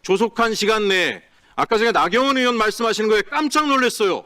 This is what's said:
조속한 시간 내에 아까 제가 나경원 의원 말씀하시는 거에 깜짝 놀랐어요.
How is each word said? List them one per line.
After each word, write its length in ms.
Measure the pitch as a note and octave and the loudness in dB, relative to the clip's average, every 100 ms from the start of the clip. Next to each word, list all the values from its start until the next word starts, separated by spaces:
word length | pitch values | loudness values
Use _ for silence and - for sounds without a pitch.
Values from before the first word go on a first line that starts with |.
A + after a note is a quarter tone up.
조속한 520 | - F#3+ A3+ A3+ A#3 | -2 0 0 0 -2
시간 340 | G#3+ G#3 A3 G#3 | 0 0 0 0
내에 340 | F#3+ D#3+ G2 _ _ _ | 0 0 -4 _ _ _
아까 240 | - C#3 A3 | -4 0 0
제가 140 | A#3 | 2
나경원 460 | F3 E3 A3+ C4+ C4 | 2 2 2 0 0
의원 180 | B3 A#3 | 0 0
말씀하시는 520 | G#3+ G3+ A#3 G#3 G#3+ | -2 0 -2 -2 0
거에 140 | G#3+ | 0
깜짝 460 | G3+ D4 D4+ D4+ D4+ | 0 -4 0 0 2
놀랐어요. 560 | C4+ B3 - G3+ C3+ | 2 0 0 0 -2